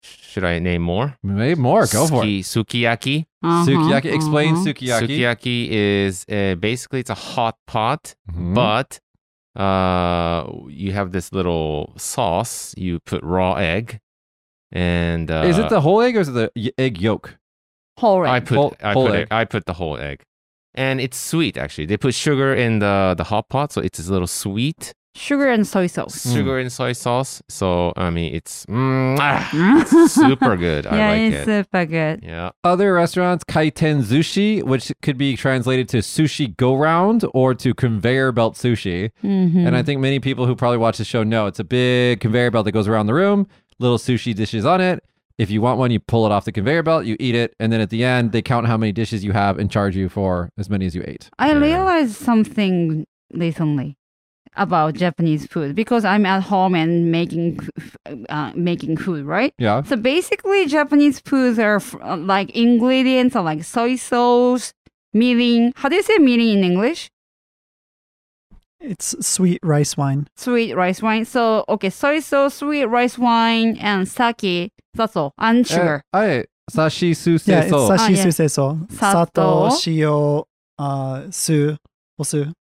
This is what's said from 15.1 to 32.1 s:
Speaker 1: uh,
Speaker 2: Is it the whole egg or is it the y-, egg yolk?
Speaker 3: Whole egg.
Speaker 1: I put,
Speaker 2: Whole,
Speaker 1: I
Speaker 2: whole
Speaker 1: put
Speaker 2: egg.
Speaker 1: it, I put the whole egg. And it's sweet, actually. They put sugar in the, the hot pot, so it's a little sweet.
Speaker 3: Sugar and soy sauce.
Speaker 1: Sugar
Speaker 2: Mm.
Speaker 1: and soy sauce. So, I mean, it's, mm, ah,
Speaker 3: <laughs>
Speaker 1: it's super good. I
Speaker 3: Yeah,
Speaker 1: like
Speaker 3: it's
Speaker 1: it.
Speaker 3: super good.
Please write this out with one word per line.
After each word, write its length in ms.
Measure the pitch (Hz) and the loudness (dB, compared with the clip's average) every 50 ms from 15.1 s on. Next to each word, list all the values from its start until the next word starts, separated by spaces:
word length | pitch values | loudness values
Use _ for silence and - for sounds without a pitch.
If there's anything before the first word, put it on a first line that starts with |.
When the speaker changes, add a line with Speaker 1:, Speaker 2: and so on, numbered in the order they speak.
| 85 82 82 78 | -2 -4 -4 -4
Speaker 1:
uh, 120 | 80 80 78 | -2 0 0
Speaker 2:
Is 120 | 175 170 80 | 2 2 2
it 100 | - 78 | 2 2
the 100 | 226 196 | 2 2
whole 200 | 139 151 185 214 | 2 2 2 2
egg 160 | 233 254 247 | 2 2 0
or 40 | 220 | 0
is 80 | 185 143 | -2 -2
it 40 | 127 | -2
the 200 | 120 113 - _ | -2 -4 -4 _
y-, 160 | - 104 104 - - | -6 -6 -6 -4 -2
egg 220 | 131 131 113 85 | -2 -2 -2 -2
yolk? 360 | 92 113 104 82 - - - _ _ _ _ _ _ _ _ _ _ _ _ - | -2 -2 -2 -2 -6 -14 -20 _ _ _ _ _ _ _ _ _ _ _ _ 0
Speaker 3:
Whole 260 | - 226 196 185 175 | 2 4 4 4 2
egg. 60 | 135 | 2
Speaker 1:
I 100 | 127 127 | 0 0
put, 160 | - - 135 | 0 0 2
Speaker 2:
Whole, 180 | 143 143 143 - - - | 2 2 0 -2 -4 -4
Speaker 1:
I 100 | 107 104 | -2 0
Speaker 2:
whole 140 | 120 131 | 2 2
Speaker 1:
put 80 | 123 123 | 2 2
Speaker 2:
egg. 60 | 113 80 | 0 -2
Speaker 1:
it, 60 | - 107 | -2 -2
I 120 | 113 113 | -2 -2
put 200 | - - 113 90 | -2 -4 -6 -6
the 60 | - 90 | -6 -8
whole 240 | 87 92 80 73 62 | -6 -6 -6 -6 -6
egg. 240 | 67 73 71 67 _ _ _ _ _ _ _ _ _ _ _ | -8 -10 -10 -12 _ _ _ _ _ _ _ _ _ _ _
And 260 | - 131 131 135 131 | -4 -2 -2 -2 -2
it's 160 | 127 131 123 | -4 -6 -6
sweet, 400 | - - - - 160 165 117 - | -8 -8 -4 -2 0 0 0 -2
actually. 300 | - 64 73 - - 76 | -6 -8 -8 -8 -8 -4
They 100 | 80 101 | -4 -4
put 180 | 104 - 135 117 | -2 0 -2 -2
sugar 400 | - - 156 147 135 139 135 135 | 0 -2 0 0 0 0 0 0
in 240 | - 123 117 113 107 | 0 0 0 0 0
the, 360 | 101 101 101 98 98 95 92 | 2 2 2 2 2 2 0
the 80 | 85 - | -2 -2
hot 240 | - 110 104 110 _ | -2 -2 -4 -4 _
pot, 240 | - 131 143 143 - | -4 -4 -4 -2 -4
so 80 | - | -4
it's 180 | - 92 - - 80 | -4 -4 -6 -6 -6
a 60 | 85 95 | -2 -2
little 160 | 95 90 90 | -2 -2 -2
sweet. 640 | - - - 104 98 107 120 147 165 _ - - - _ _ _ _ | -6 -6 -6 -6 -4 -2 -2 -4 -4 _ -12 -18 -18 _ _ _ _
Speaker 3:
Sugar 320 | - - - 285 277 285 269 | -16 -6 -2 0 2 2 2
and 180 | 240 220 208 | 2 2 0
soy 220 | - - 202 185 175 | 0 0 0 0 0
sauce. 420 | - - - - - - - 127 120 | -2 -6 -8 -8 -10 -10 -4 -2 0
Speaker 1:
Sugar 260 | 117 107 131 135 131 | 0 0 0 -2 -2
Speaker 2:
Mm. 20 | |
Speaker 1:
and 120 | 127 127 123 | -4 -6 -6
soy 200 | - 131 123 123 | -4 -4 -4 -4
sauce. 500 | - - 123 120 123 131 - - - - _ | -4 -2 -2 0 0 -2 -4 -8 -16 -18 _
So, 440 | - - 101 95 90 87 87 87 - | -8 -4 -2 0 2 2 0 0 -2
I 140 | - 92 87 | -2 -4 -2
mean, 220 | 85 85 85 78 62 | -2 -2 -4 -4 -4
it's, 320 | 82 - - - - - | -6 -8 -10 -16 -16 -12
mm, 500 | - - 123 131 131 131 131 131 131 131 143 | -6 -4 -2 0 0 0 0 0 0 0 0
ah, 320 | 143 147 135 - - - - | 0 0 0 -2 -2 -4 -2
Speaker 3:
<laughs> 280 | 151 170 190 254 320 | 0 4 4 6 4
Speaker 1:
it's 320 | 302 - - 330 339 320 - | 4 6 6 6 6 6 6
super 420 | - 233 - 139 131 131 - 107 | 6 6 6 6 4 2 2 2
good. 300 | 90 85 87 78 73 71 | 2 0 0 0 0 -2
I 100 | - - | 0 0
Speaker 3:
Yeah, 140 | 208 214 214 | 2 2 2
Speaker 1:
like 100 | 208 220 220 220 214 | 2 2 2 2 0
Speaker 3:
it's 160 | 71 71 - | 0 0 0
Speaker 1:
it. 160 | 214 208 202 | 0 0 -2
Speaker 3:
super 220 | - - 185 175 | -2 -2 -2 -2
good. 340 | 156 160 165 156 156 | -2 -2 -2 -2 -2